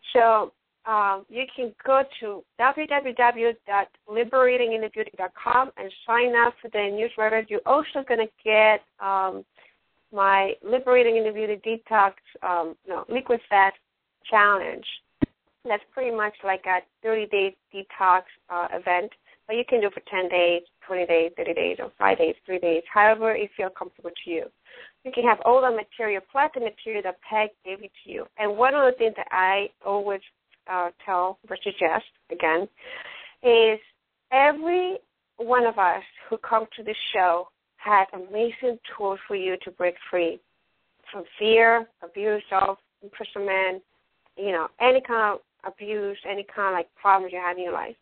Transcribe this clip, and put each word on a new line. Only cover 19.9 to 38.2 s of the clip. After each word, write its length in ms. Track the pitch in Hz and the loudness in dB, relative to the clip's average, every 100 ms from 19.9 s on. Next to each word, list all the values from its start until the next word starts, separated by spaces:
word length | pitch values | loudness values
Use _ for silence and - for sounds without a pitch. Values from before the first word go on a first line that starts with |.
for 100 | - | -4
ten 280 | - 190 185 | -8 -6 -2
days, 340 | 175 175 175 175 _ - | 2 2 0 _ _ -8
twenty 200 | 185 175 | -6 0
days, 260 | 170 165 - | 0 0 -4
thirty 180 | 170 | -6
days, 240 | 170 175 175 | -2 -4 -4
or 100 | - _ | -10 _
five 200 | 196 190 | 2 2
days, 180 | 165 - - | 0 -2 -8
three 140 | 185 | -4
days, 240 | 175 165 - | -2 -2 0
however 420 | 208 208 220 220 | 4 4 4 0
you 140 | 214 202 - | -2 -6 -6
feel 140 | 190 | -8
comfortable 400 | 185 - _ 175 175 | -8 -14 _ -16 -14
to 60 | - | -8
you. 140 | 165 165 _ _ - - _ | -8 -8 _ _ -20 -20 _
You 60 | 262 | -8
can 140 | 247 | 0
have 160 | 240 214 | 2 4
all 180 | 226 254 | 6 4
the 80 | 254 | 4
material 520 | 226 208 - 220 196 _ | -2 -6 -8 -4 -4 _
plus 200 | 269 302 | -2 -2
the 60 | 277 | -2
material 420 | 226 - 220 214 | -8 -8 -8 -6
that 180 | 185 180 | -6 -10
PEG 260 | - 214 214 _ | -4 -2 -2 _
gave 180 | 190 196 | -14 -14
it 80 | 208 _ | -16 _
to 60 | 190 | -14
you. 160 | - - - | -12 -12 -6
And 180 | 208 208 | -4 2
one 180 | 254 | 2
of 100 | 285 | 4
the 80 | 262 254 | 2 2
things 180 | 226 208 | -2 -2
that 120 | - | -6
I 380 | 185 185 196 196 _ | 0 0 0 -4 _
always, 360 | - 104 - 196 _ _ _ _ - | -4 -4 -2 -6 _ _ _ _ -8
uh, 200 | 185 175 _ | -4 -4 _
tell 340 | - 180 185 190 _ | -4 -2 -2 -4 _
or 60 | 190 | -10
suggest, 420 | 208 190 165 165 - _ _ | -10 -2 0 0 -6 _ _
again, 380 | - 165 160 202 _ - - - - - _ | -4 0 0 -2 _ -20 -18 -18 -18 -20 _
is 380 | 247 233 220 214 _ _ _ _ _ | 4 6 4 2 _ _ _ _ _
every 640 | 262 285 302 320 359 359 381 _ _ _ _ | 4 4 2 -2 -2 -2 -6 _ _ _ _
one 280 | 233 247 233 | 0 2 2
of 120 | 214 | 2
us 240 | 185 180 - - - | 0 0 -8 -20 -10
who 80 | 220 | -10
come 280 | - 220 220 - | 0 -2 -2 -12
to 60 | |
this 140 | 214 220 - | -10 -8 -4
show 360 | 208 180 170 185 _ _ _ | 2 2 2 -4 _ _ _
has 300 | 208 208 190 | 2 2 2
amazing 640 | 190 | -6